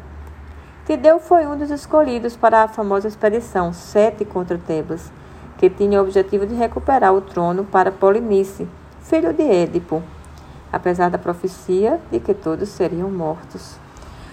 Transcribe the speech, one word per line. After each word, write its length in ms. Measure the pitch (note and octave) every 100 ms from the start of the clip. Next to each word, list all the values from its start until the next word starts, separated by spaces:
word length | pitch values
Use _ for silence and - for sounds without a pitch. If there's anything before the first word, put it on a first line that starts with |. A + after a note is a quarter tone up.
| - - - - - - - - -
Tideu 340 | D4+ D4 E4
foi 280 | E4 F4 D4
um 100 | D4
dos 140 | D4
escolhidos 640 | D4 - D#4 D4+ A#3+ A#3 A#3
para 260 | A3+ A3
a 60 | A3
famosa 400 | G#3+ G3+ G3 G#3+
expedição 680 | G#3 G#3+ A3+ A#3 G3 F3
Sete 500 | F3 - G#3+ G#3+ A3
contra 320 | G3+ F#3 F3+ F3
Tebas, 560 | - D#3+ D#3 E3 - - - - - -
que 100 | F#3
tinha 320 | F#3 G3+ G3+
o 40 |
objetivo 420 | F#3+ G3 F#3+ G#3 G3+
de 80 |
recuperar 580 | A#3 A#3 - - C4+ G3+
o 100 | F#3+
trono 420 | G3 - E3+ F3+
para 280 | G3+ F#3+ F#3
Polinice, 760 | F#3+ G3 G#3 A#3 G3 G3 - F3 - - -
filho 320 | - D#4+ E4
de 80 | D4+
Édipo, 600 | D4+ F#3 E3 E3+ - D#3+ F3 - - - - - -
apesar 380 | F3+ F3+ F3+ F3
da 80 | F3+
profecia 840 | - F3 F#3+ - - F#3 G#3+ E4 -
de 80 | F#4
que 160 | - G3+
todos 340 | D#3+ E3 G#3
seriam 400 | - E3+ E3+ F#3+
mortos. 680 | F#3+ D#3+ E3 - - - - - - - - -